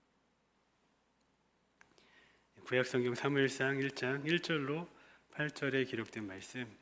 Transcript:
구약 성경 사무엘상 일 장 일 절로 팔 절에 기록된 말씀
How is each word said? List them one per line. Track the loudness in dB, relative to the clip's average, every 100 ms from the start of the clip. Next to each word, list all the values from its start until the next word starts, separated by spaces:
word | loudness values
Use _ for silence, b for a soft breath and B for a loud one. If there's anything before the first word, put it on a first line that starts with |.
| _ _ _ _ _ _ _ _ _ _ _ _ _ _ _ _ _ _ -20 b b b b b b -20
구약 | 0 2 4
성경 | 2 2 2
사무엘상 | 2 4 4 2 0 2
일 | 0
장 | -2 -2 -2 0
일 | 0
절로 | 0 0 0 -4 -6 b b b b
팔 | -4 -4
절에 | -2 0 2
기록된 | 0 -2 -4 -6 -8
말씀 | -10 -10 -10 -10 -12